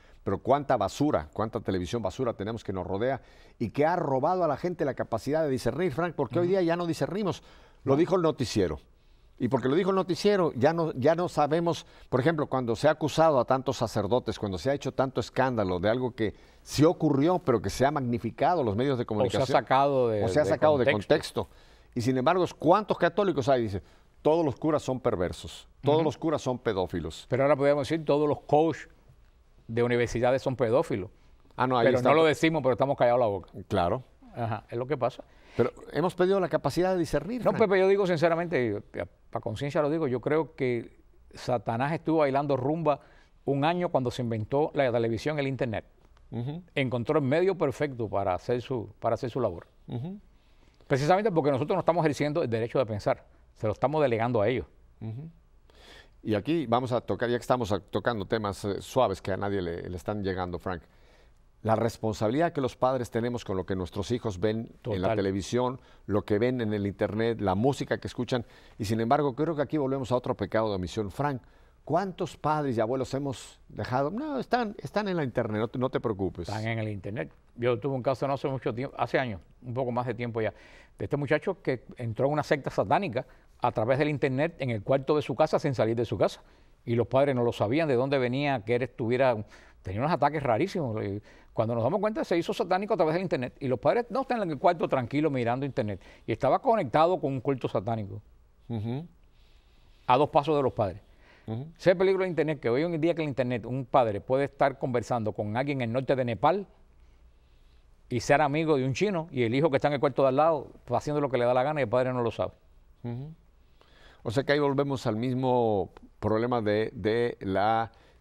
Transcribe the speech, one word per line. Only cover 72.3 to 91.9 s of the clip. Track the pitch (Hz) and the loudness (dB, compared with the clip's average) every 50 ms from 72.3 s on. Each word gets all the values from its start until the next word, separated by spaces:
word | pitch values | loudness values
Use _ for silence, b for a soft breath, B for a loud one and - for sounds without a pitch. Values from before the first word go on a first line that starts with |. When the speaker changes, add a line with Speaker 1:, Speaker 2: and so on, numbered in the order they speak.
| - | -8
Speaker 1:
padres | - - 147 156 156 147 139 120 | -4 -2 0 0 0 0 0 2
y | 113 | 0
abuelos | 110 110 131 135 127 - - | 2 0 0 -2 -2 -2 -4
hemos | 135 143 139 131 - - - - - - - | -4 -4 -4 -6 -8 -10 -20 -20 -20 -20 -18
dejado? | 135 - 107 - 123 131 139 147 190 | -8 -8 -6 -2 0 0 0 0 -2
No, | 233 302 311 277 254 | -6 -6 -6 -6 -6
están, | 208 - - 247 240 202 208 - | -4 -2 0 0 0 -2 -6 -10
están | - 135 - 202 214 196 | -12 -6 -4 -4 -2 -2
en | 180 | -2
la | 170 147 | -2 -2
internet, | 127 - - 117 107 107 107 | -2 -2 -2 -4 -2 -2 -2
no | 113 | -2
te, | 120 - 131 | -2 -2 -2
no | 123 127 | -4 -2
te | - 143 | -2 -2
preocupes. | - 117 104 95 98 90 - 87 85 - | -2 -2 -4 -2 -4 -4 -4 -6 -8 -6
Speaker 2:
Están | 101 107 110 113 | -6 -4 -4 -4
en | 113 113 | -4 -4
el | 107 107 | -4 -4
internet. | 104 98 87 101 101 131 156 143 - - _ _ _ | -6 -8 -8 -8 -8 -8 -8 -8 -10 -20 _ _ _
Yo | - 117 123 123 110 | -4 -2 -2 -2 0
tuve | - 143 135 | -2 -4 -4
un | 131 113 | -2 -2
caso | 139 131 - 147 135 | -2 -2 -2 -2 -2
no | 139 | -2
hace | 135 - | -2 -2
mucho | 147 135 127 - 147 110 | -4 -4 -4 -4 -4 -4
tiempo, | 113 131 - - | -4 -6 -8 -4
hace | - 120 - - 151 | -4 -4 0 0 -2
años, | 135 120 98 80 - - - _ - | -2 -2 -6 -10 -12 -18 -20 _ -12
un | 127 113 | -8 -6
poco | 127 135 120 | -4 -4 -2
más | 117 120 123 | -2 -4 -2
de | 127 113 | -4 -4
tiempo | 113 120 117 110 117 | -4 -6 -6 -4 -2
ya, | 110 104 - B B B B B B B B - | -2 -2 -4 B B B B B B B B -10
de | 113 | -6
este | 98 - | -4 -2
muchacho | 139 147 131 151 156 - 202 180 - - | -2 0 2 0 0 0 -2 -6 -4 -2
que | 160 131 117 - - - | -4 -4 -4 -6 -14 -14
entró | - 123 117 110 - 131 | -10 -8 -8 -4 0 0
a | 139 | 0
una | 151 151 139 | 2 0 0
secta | - 160 143 127 147 | 0 0 -2 -2 -4
satánica | - - 123 92 139 175 202 160 107 127 127 b b b b b b b | -2 -2 0 2 2 0 0 -2 -4 -6 -8 b b b b b b b
a | - 120 113 | -2 -2 0
través | 120 110 120 131 135 | 0 0 0 2 2
del | 151 147 | 2 0
internet | 151 127 - 139 131 131 151 170 165 - | 0 0 0 0 0 0 -2 -2 -2 -4
en | 139 127 | -6 -4
el | 117 107 98 | -4 -4 0
cuarto | - 131 139 135 - 151 | 0 0 0 2 2 0
de | 151 - | 0 2
su | - 135 | -2 0
casa | 117 156 156 - 185 | 0 2 2 2 0
sin | - 147 127 | 0 0 0
salir | - 113 110 117 | 2 2 2 2
de | 117 120 | 0 0
su | - 113 | -2 0
casa. | 92 139 - - - - b b b b b b b - | 0 0 0 0 -4 -20 b b b b b b b -6
Y | 120 117 | -2 0
los | 120 113 - | 0 0 2
padres | - 131 143 143 135 | 2 2 2 2 2
no | 123 120 | 2 0
lo | 117 110 | 0 0
sabían | - 113 104 123 160 165 151 | 0 0 0 2 0 2 2
de | 127 | 2
dónde | 117 131 139 143 139 | 2 2 2 2 0
venía, | 123 120 123 139 147 143 135 123 101 | 0 0 0 0 0 0 -2 -2 -2
que | 110 120 | 0 0
él | 120 131 | 0 0
estuviera, | 127 - - 127 110 123 123 135 127 120 107 107 B B B B B B B - | -4 -6 -6 -2 -2 2 2 4 2 2 0 -2 B B B B B B B -12
tenía | 98 95 104 | -8 -6 -2
unos | 127 156 180 | -2 0 0
ataques | 135 143 143 147 156 | 2 2 2 0 0
rarísimos. | 123 127 113 113 160 202 - 190 147 120 107 110 107 | 0 2 2 2 2 0 -2 -4 -4 -4 -4 -4 -4
Y | 101 98 104 B B B B B B B | -4 -4 -6 B B B B B B B
cuando | - 113 113 120 | -2 0 0 0
nos | 117 110 | 0 0
damos | 127 | 0